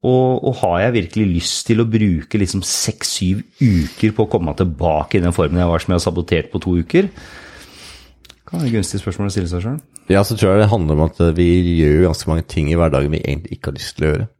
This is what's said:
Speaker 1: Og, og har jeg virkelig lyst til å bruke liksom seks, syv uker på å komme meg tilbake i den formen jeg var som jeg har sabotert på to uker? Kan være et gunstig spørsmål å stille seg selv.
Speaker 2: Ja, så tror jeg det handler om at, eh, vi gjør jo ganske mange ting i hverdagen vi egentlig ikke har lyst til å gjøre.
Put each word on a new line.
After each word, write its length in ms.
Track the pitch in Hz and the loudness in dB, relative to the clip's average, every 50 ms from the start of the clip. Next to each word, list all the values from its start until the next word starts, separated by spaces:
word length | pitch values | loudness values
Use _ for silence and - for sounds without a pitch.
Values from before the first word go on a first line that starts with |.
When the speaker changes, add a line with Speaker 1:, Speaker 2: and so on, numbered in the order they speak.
| - | 0
Speaker 1:
Og, 360 | 131 127 127 131 127 127 120 - - | 2 2 2 2 2 0 -2 -2 -4
og 60 | 123 - - | -4 -2 -2
har 160 | 95 85 87 | 0 0 2
jeg 140 | 98 120 120 | 0 2 0
virkelig 320 | 117 90 82 - 110 110 98 | 0 -2 -2 -2 0 0 0
lyst 300 | 87 85 85 - - - - - | 0 -2 -2 -4 -6 -8 -2 0
til 140 | 117 110 117 | 0 0 2
å 20 | 113 | 2
bruke 520 | 110 110 107 101 90 76 71 - - 107 | 2 2 2 2 0 0 -4 -4 -2 -2
liksom 220 | 98 92 - 98 92 | -2 -2 -2 -6 -4
seks, 460 | - - - - - 107 - - - - - | -4 -6 -4 -4 -6 -6 -6 -8 -8 -6 -2
syv 240 | - 90 95 104 - _ _ _ | -2 -2 -2 -2 -4 _ _ _
uker 540 | 143 120 101 85 78 76 - - - 107 104 - | 2 2 4 2 0 -2 -4 -2 -2 -2 0 0
på 80 | 110 | -2
å 60 | - - | 0 0
komme 160 | 107 87 78 | -2 -2 -2
meg 80 | 71 - 95 | -2 -2 -2
tilbake 560 | 90 78 69 87 85 78 76 76 - - 101 | -2 -2 -2 -2 0 0 0 -2 0 -2 0
i 20 | |
den 140 | 87 87 82 | 0 0 0
formen 260 | - 87 76 82 87 | 0 0 0 0 0
jeg 80 | 90 87 | 0 2
var 140 | 85 82 - | 0 -2 0
som 80 | - 95 | 0 -2
jeg 60 | 87 | 0
har 40 | - 101 | 0 -2
sabotert 420 | 85 90 85 - - 82 76 - | -2 -4 -2 0 0 -2 -2 -2
på 140 | - 98 - | -8 -6 -4
to 80 | 92 87 87 | -2 -2 -2
uker? 300 | 85 - - 165 196 196 - - - - - - - - - - - - - - - - - - - - _ _ _ - - _ _ - | -2 0 0 0 0 0 -4 -12 -20 -20 -20 -20 -20 -20 -20 -20 -20 -20 -20 -20 -20 -20 -20 -20 -20 -20 _ _ _ -20 -20 _ _ -10
Kan 140 | - 170 160 | -6 -4 -2
være 80 | 127 | -2
et 40 | 117 110 | -2 -2
gunstig 240 | 98 - - 104 - | -2 -2 -6 -6 -6
spørsmål 260 | - 87 - 101 101 | -6 -6 -4 -4 -4
å 60 | 98 107 | -2 -4
stille 140 | 92 85 87 | -4 -2 -4
seg 80 | 87 90 113 | -4 -4 -4
selv. 180 | 131 156 - _ _ - _ _ | -6 -8 -10 _ _ -20 _ _
Speaker 2:
Ja, 160 | 92 98 - | 2 2 2
så 100 | - 117 107 | 2 0 0
tror 140 | 110 98 95 | 2 4 4
jeg 80 | 104 107 | 4 4
det 60 | 104 110 | 4 4
handler 240 | 110 87 76 78 73 | 2 2 2 2 2
om 80 | 78 | 2
at, 160 | 82 - - | 0 2 2
eh, 100 | 87 85 80 82 | 2 2 4 4
vi 100 | 87 87 87 90 90 87 85 82 | 4 4 4 4 4 2 2 4
gjør 220 | 80 76 73 78 | 4 4 4 4
jo 80 | 90 87 | 4 2
ganske 240 | 80 - - - 80 | 2 -2 -2 -2 -2
mange 140 | 82 - _ - - | -2 -2 _ -4 -2
ting 160 | 76 71 80 | 0 0 2
i 40 | 85 | 2
hverdagen 320 | 85 80 69 65 69 71 78 | 2 2 2 0 0 0 -2
vi 80 | 80 | -4
egentlig 380 | - - 71 73 87 - - - | -2 -4 -4 -4 -6 -10 -12 -10
ikke 100 | - - | -8 -10
har 60 | 71 67 | -8 -8
lyst 180 | - - - - | -12 -14 -6 -2
til 80 | 76 78 | 0 0
å 20 | 76 | 0
gjøre. 120 | 73 - 110 _ _ | 0 -4 -6 _ _